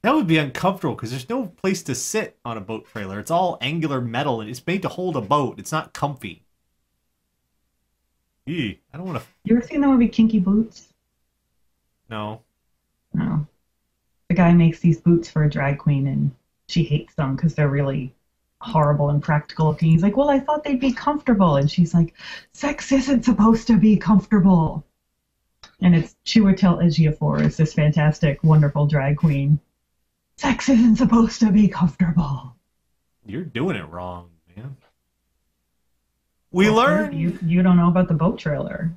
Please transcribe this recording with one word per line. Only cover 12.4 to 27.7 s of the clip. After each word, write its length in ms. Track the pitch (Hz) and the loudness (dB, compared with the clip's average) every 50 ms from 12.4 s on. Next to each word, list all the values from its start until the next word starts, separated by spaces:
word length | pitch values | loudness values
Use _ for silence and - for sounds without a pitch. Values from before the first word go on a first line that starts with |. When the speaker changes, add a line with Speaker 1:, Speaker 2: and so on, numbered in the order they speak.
| _ _ _ _ _ _ _ _ _ _ _ _ _ _ _ | _ _ _ _ _ _ _ _ _ _ _ _ _ _ _
Speaker 2:
No. 320 | - - - - 151 151 - _ _ _ _ _ _ _ _ _ _ _ _ _ _ _ _ | -6 -4 -4 -4 -6 -6 -8 _ _ _ _ _ _ _ _ _ _ _ _ _ _ _ _
The 60 | 175 | 2
guy 180 | 190 175 170 175 | 4 6 6 6
makes 260 | 170 165 165 160 - | 6 6 4 2 2
these 220 | - 175 160 - | 2 2 2 2
boots 280 | _ 170 170 165 - - | _ 2 2 2 2 -4
for 140 | - 156 151 | -4 0 0
a 60 | 147 | 0
drag 280 | 143 143 139 139 143 139 | 0 -2 -4 -4 -4 -2
queen 280 | - 151 143 139 139 | 0 0 0 0 0
and 240 | 139 135 143 143 143 - _ _ _ _ _ _ _ | -2 -2 -2 -2 -4 -4 _ _ _ _ _ _ _
she 140 | - 170 160 | -2 -2 0
hates 320 | - 147 156 - _ _ | 0 -2 -4 -4 _ _
them 200 | - 151 135 135 | -4 -4 -4 -2
'cause 200 | 135 - 165 - | -2 -2 -2 0
they're 120 | - 151 143 | 0 0 0
really 440 | 135 143 143 135 135 147 127 135 _ _ _ _ _ _ _ _ _ _ | 0 0 -2 -2 -4 -6 -6 -8 _ _ _ _ _ _ _ _ _ _
horrible 480 | - 226 - 156 151 147 147 147 147 143 | -14 -4 0 0 2 2 2 0 0 0
and 120 | 147 147 | 0 -2
practical 460 | - - 151 151 - - - - 160 | 0 0 -2 -2 -2 -6 -4 -2 0
looking. 240 | 151 156 - 165 160 | 0 0 0 2 2
He's 120 | 160 165 175 | 4 4 2
like, 120 | 208 202 | 2 2
"Well, 120 | 262 285 294 | 2 2 2
I 100 | 277 277 | 2 0
thought 240 | 277 - 302 302 302 | 0 -2 -4 -4 -2
they'd 160 | 294 285 254 | -4 -4 0
be 120 | 262 269 240 | 0 -2 -2
comfortable." 640 | - - 285 302 302 - - 233 196 190 170 147 | -2 -4 -4 -4 -2 0 0 2 2 4 2 2
And 120 | 139 139 151 | 2 0 0
she's 240 | - - 175 165 - | 2 2 0 2 4
like, 220 | 170 165 165 _ _ - - - - - _ _ | 2 0 0 _ _ -20 -18 -18 -18 -20 _ _
"Sex 380 | - - 285 285 - - - | -6 -6 -6 -4 -6 -4 0
isn't 320 | 269 269 - 269 285 233 - | 0 0 2 2 0 0 2
supposed 420 | - 226 - 208 226 226 226 - | 0 2 4 4 4 4 2 2
to 100 | - 233 | 2 2
be 200 | 190 185 220 214 | 4 6 4 4
comfortable." 840 | - - 170 214 190 - - 220 208 170 196 185 170 160 151 - 156 - _ _ _ _ _ _ _ _ _ _ _ _ _ _ _ - _ _ _ | 2 2 2 2 2 2 2 0 4 4 4 4 4 2 0 -4 -8 -12 _ _ _ _ _ _ _ _ _ _ _ _ _ _ _ -20 _ _ _
And 120 | 185 180 175 | 2 4 4
it's 200 | 165 160 - _ _ _ | 4 2 -2 _ _ _
Chiwetel 560 | - - 226 208 196 190 - - 180 170 - | 0 2 4 4 4 4 4 4 2 2 2
Ejiofor 600 | 175 170 156 - 160 151 147 - 156 147 147 147 | 2 0 2 2 2 2 0 -2 -2 -2 0 0
is 160 | 151 151 151 | 0 -2 0
this 160 | - 160 151 | 0 -2 0